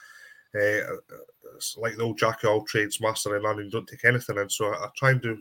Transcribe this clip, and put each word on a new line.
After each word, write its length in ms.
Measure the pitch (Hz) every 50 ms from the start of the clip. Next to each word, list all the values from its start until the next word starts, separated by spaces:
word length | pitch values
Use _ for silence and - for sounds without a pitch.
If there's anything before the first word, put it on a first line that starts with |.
| - - - - - - - - _ _ -
uh, 400 | 104 104 104 107 104 - - 95 - - - - - - - _ _ - - -
it's 200 | - - - -
like 200 | - 113 113 107
the 60 | 107 117
old 140 | 117 107 -
jack 260 | 117 110 110 - -
of 60 | 110
all 120 | 107 107 104
trades, 360 | - - 110 104 104 - -
master 340 | 110 110 110 - - 104 104
of 80 | 101
none, 160 | 104 107 107 104
and 120 | 104 101
don't 160 | 110 113 98
take 180 | - - - -
anything 340 | 120 123 120 - - 107 101
in. 100 | 101 98
So 180 | - - 110
I, 180 | 101 104 - 104
I 40 | 104 -
try 140 | - 139 131
and 100 | 131 127
do 160 | 120 117 110 104